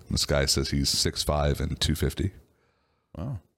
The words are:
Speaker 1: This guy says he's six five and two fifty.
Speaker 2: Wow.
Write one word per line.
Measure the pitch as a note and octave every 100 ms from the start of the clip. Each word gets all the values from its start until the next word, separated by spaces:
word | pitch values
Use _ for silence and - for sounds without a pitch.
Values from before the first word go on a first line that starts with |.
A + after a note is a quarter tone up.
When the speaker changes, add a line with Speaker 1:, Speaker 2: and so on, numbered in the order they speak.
| -
Speaker 1:
This | -
guy | - C#2+ C#2
says | - C2+
he's | C#2+ C#2
six | - F2 -
five | - D2 D2 C2+
and | D2+ D2
two | -
fifty. | D#2 C#2 - F2+ - - _ _ _ _ _ _ -
Speaker 2:
Wow. | A#2+ G#2+ -